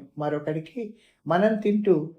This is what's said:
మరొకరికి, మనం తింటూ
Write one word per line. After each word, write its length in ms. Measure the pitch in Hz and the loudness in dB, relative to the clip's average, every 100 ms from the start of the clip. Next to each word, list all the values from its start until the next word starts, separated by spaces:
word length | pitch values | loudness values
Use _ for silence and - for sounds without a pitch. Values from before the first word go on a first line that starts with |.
| - 151 | -8 -6
మరొకరికి, 640 | 147 147 151 160 156 254 220 - _ _ 147 | -4 -2 -4 -6 -6 -10 -10 -12 _ _ 0
మనం 260 | 175 214 214 | 2 4 2
తింటూ 400 | 208 208 196 160 160 | 0 2 4 2 2